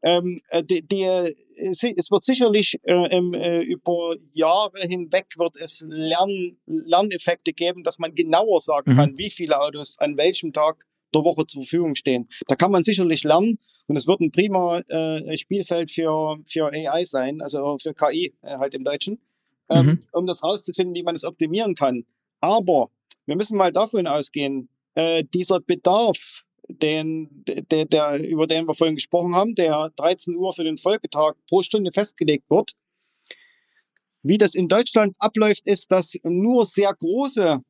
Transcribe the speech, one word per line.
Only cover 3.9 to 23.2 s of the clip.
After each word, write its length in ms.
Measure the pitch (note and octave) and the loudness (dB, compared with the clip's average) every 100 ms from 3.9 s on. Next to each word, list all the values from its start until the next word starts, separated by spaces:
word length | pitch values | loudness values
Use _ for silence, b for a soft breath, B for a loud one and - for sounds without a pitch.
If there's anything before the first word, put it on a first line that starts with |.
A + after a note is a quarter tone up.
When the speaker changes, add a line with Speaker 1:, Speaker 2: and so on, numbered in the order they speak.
| E3+ E3+ E3 _ | -2 -2 -6 _
Speaker 1:
Jahre 480 | D3+ D#3+ F3+ G#3+ F#3 | -2 2 2 0 -4
hinweg 460 | F3+ F#3 E3+ F3+ F#3+ D#3+ | -6 -4 -2 -2 -2 -4
wird 180 | E3+ D3+ | -4 -4
es 200 | D#3+ - D#3+ | -12 -12 -12
Lern-, 720 | D#3 D#3+ E3 G3 G3 F3+ - _ | -6 -2 0 0 -2 -6 -10 _
Lerneffekte 880 | D#3+ E3 E3+ G#3 F#3 - E3+ - | -8 0 2 2 -2 -4 -2 -2
geben, 320 | D#3 F3 F3+ | -2 -2 -2
dass 160 | E3 - | -6 -6
man 120 | E3 | -8
genauer 460 | D#3+ E3 D#3+ A3 F3+ | -2 2 2 4 0
sagen 320 | - D3 C#3 | 2 -2 4
Speaker 2:
Mhm. 20 | B2+ | 4
Speaker 1:
kann, 220 | D3 C#3 | 4 2
wie 120 | G3 | -8
viele 300 | - E3+ D3 | -6 -2 0
Autos 380 | D3 D3 D3+ - | 0 -4 -10 -4
an 160 | D3 C#3+ | -4 2
welchem 340 | D#3 F#3+ E3 | 0 0 -4
Tag 340 | D3 D3+ D#3 _ _ _ | 0 0 -2 _ _ _
der 80 | D#3 | 0
Woche 240 | D#3 D3 D#3 | 2 0 -4
zur 160 | C#3 | -6
Verfügung 320 | C3 E3+ E3+ | -4 -2 -2
stehen. 340 | C#3 - B2+ A#2 B - | -2 -2 -2 -2 B -2
Da 80 | C3+ | 2
kann 160 | F3+ | 4
man 100 | G3 | 4
sicherlich 400 | E3+ G3 F3 D#3+ | 2 0 0 0
lernen 380 | D3+ E3 G#3+ A3 b b _ | 4 4 4 -2 b b _
und 80 | D3 | -4
es 120 | D3 | 2
wird 100 | G3 | 2
ein 120 | E3 | 2
prima, 480 | D3+ G3+ F#3+ F3 E3+ - | 2 2 2 0 -2 -4
äh, 480 | D#3+ D#3+ D#3 - D#3+ | -4 -4 -4 -6 -10
Spielfeld 500 | - G3+ F#3 E3+ D#3+ | -6 -6 -2 -4 -4
für, 480 | - E3 D#3 D#3 D3+ D#3 | -2 -2 0 -2 -6 -8
für 260 | D#3+ D3+ | -4 -2
A 260 | D3 D#3 D3+ | -4 -4 -4
I 60 | |
sein, 360 | F3 C#3 B2+ D#3 | -2 -4 -4 -6
also 360 | D3 C#3 C#3+ C#3+ | -8 -6 -4 -4
für 140 | D#3+ | -8
K 160 | D3 D3+ | -2 0
I, 240 | D3+ F3 _ | 0 -6 _
äh, 140 | - C#3 | -14 -6
halt 160 | C#3 | -6
im 80 | C#3 | -4
Deutschen, 380 | C3+ C#3+ - G#3+ _ _ _ _ _ | -6 -4 -6 -8 _ _ _ _ _
ähm, 180 | - C3+ | 4 4
Speaker 2:
Mhm. 140 | E3+ - | 2 -2
Speaker 1:
um 120 | F3 F#3 | -4 -4
das 160 | F3 | -4
rauszufinden, 540 | D#3+ G3+ - F3 F3+ F3 | -4 -4 -6 -4 -4 -4
wie 80 | |
man 100 | F3 | -6
es 80 | E3 | -4
optimieren 540 | B2+ B2 D#3+ F3+ A3 F3 | -6 -4 -4 -2 -2 0
kann. 300 | C#3 B2 A#2 _ _ _ | 0 -2 -8 _ _ _
Aber 500 | E3 A3 F3+ D#3 A#2 _ _ _ | 0 2 4 2 2 _ _ _